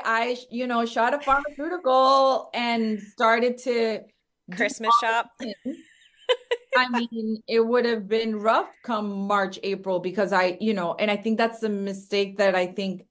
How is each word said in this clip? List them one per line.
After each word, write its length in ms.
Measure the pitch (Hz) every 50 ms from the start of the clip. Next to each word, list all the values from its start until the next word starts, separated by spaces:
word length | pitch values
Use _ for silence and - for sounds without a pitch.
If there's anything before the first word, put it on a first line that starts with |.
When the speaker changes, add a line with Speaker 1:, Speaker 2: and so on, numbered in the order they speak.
| -
Speaker 1:
I, 300 | - 226 226 233 247 254
sh-, 100 | 247 - -
you 160 | - 240 254 247
know, 180 | 240 233 233
shot 300 | 226 - 233 226 240 285
a 40 | 285
pharmaceutical 1300 | - 269 269 277 285 294 285 - 285 330 349 349 - 262 254 262 262 269 269 269 269 269 262 - - - -
and 460 | 226 240 240 233 233 226 220 214 202
started 560 | 196 - - - 240 226 226 233 233 247 240 240
to 400 | - 269 240 233 226 226 214 208
do 560 | - - _ _ _ _ _ _ _ - 180 180
Speaker 2:
Christmas 340 | - - - - 226 220 - 269
Speaker 1:
all 80 | - 226
the 40 | 226
Speaker 2:
shop. 180 | 233 233 - _ -
Speaker 1:
things," 380 | 262 226 - - - 254 320 339 - _ _ _ _ _ _ _ _ - 480 - - _ 494 - - _ - 254
I 100 | 254 247
mean, 540 | 240 240 240 240 233 226 220 220 220 214 - -
it 100 | 233 226
would 240 | 226 226 240 247 233
have 220 | 233 233 220 196 190
been 320 | 220 226 226 226 214 208
rough 300 | 202 220 233 285 392 - - _ -
come 440 | - 233 214 208 202 196 196 196 196
March, 320 | 208 202 196 190 190 -
April, 380 | - 196 196 190 190 196 185 180
because 320 | 180 185 175 214 202 185
I, 260 | 196 185 185 185 180 -
you 120 | 214 220 220
know, 220 | 196 175 170 - -
and 140 | 208 208
I 60 | 202 202
think 200 | 202 226 220 214
that's 220 | 226 226 226 -
the 80 | 220 220
mistake 680 | 208 196 196 196 196 196 - - 208 202 202 196 196 196
that 180 | 202 196 185
I 120 | 185 180 180
think 360 | 185 - 196 190 180 180 - _